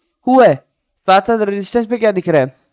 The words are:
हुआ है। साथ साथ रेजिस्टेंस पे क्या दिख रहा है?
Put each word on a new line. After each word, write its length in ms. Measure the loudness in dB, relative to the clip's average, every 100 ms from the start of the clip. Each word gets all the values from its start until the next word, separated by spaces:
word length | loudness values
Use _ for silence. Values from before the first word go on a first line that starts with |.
| _ _ 0
हुआ 200 | 2 4
है। 80 | 2 _ _ _ _ 0
साथ 140 | 0
साथ 240 | 0 -2 -4
रेजिस्टेंस 400 | -6 -6 -4 -4
पे 120 | -2
क्या 140 | -2
दिख 180 | -2 0
रहा 120 | 0
है? 240 | -2 -6 _